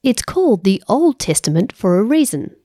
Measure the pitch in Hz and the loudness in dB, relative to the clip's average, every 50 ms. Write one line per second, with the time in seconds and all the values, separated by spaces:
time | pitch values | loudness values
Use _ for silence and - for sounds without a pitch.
0 | - 262 233 - - - - 359 381 320 220 175 180 196 190 - - - 202 277 | 0 0 -2 -2 -4 -4 -2 0 2 2 2 2 2 0 0 0 -2 -2 0 2
1 | 339 330 269 _ - - 156 - - - 151 165 196 - - _ - 185 175 185 | 2 2 0 _ -4 -4 -4 -2 0 0 0 0 0 -2 -6 _ -2 0 2 2
2 | 208 233 294 320 294 - - 143 - - - _ | 2 2 2 0 0 0 -2 -8 -10 -10 -14 _